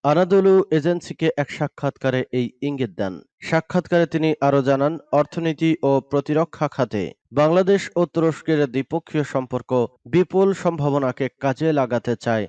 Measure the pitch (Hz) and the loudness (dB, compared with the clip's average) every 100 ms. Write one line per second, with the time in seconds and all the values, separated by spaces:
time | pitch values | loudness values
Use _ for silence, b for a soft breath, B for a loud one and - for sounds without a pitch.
0 | 143 151 180 196 190 190 - 156 151 175 | 2 2 4 4 6 4 4 0 0 -4
1 | - - 160 - 143 - 147 - 139 - | -6 -2 -2 -2 -6 -6 -8 -4 -6 -2
2 | 135 127 - 127 120 _ 143 139 117 85 | -2 -2 -2 -4 -4 _ -8 -4 -6 -4
3 | 98 82 - _ - 160 - 180 - 175 | -6 -6 -16 _ -2 -2 0 -4 0 0
4 | 165 165 160 151 143 139 131 135 143 160 | 2 0 0 2 2 2 2 2 0 -2
5 | _ 143 143 - 165 147 165 156 139 135 | _ 0 0 -2 -4 0 0 0 2 0
6 | 127 143 135 156 165 - 147 - 120 104 | 0 -4 0 -2 -2 -2 -6 -2 -2 -2
7 | 80 - _ 123 151 175 190 196 - - | -6 -10 _ 0 2 4 2 0 0 -2
8 | 170 165 160 147 - 151 139 123 131 160 | -2 0 0 -2 -2 0 0 -2 -4 -8
9 | - 156 139 139 127 127 - 127 113 _ | -4 -6 -2 -4 -4 -8 -2 -2 -2 _
10 | 120 156 180 190 196 190 175 165 143 143 | -2 0 2 2 2 0 -4 -2 -2 0
11 | 131 - 131 _ 135 127 160 147 123 120 | -2 -4 -6 _ -4 -2 0 0 0 -2
12 | 123 117 127 113 | -2 -4 -2 -2